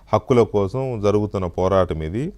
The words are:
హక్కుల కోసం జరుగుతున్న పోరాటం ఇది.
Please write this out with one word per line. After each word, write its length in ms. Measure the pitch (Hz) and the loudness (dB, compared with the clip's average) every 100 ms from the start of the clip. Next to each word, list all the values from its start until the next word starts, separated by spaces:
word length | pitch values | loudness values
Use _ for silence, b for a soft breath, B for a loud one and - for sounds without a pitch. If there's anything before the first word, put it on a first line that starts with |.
| - | -4
హక్కుల 300 | 107 - 123 | -4 2 4
కోసం 580 | 107 104 98 127 131 117 | 4 2 -2 -4 -6 -2
జరుగుతున్న 440 | 101 104 104 104 90 | 0 2 0 -4 -6
పోరాటం 560 | - 92 95 87 80 | -2 2 2 2 -2
ఇది. 300 | 78 104 160 | -6 -6 -8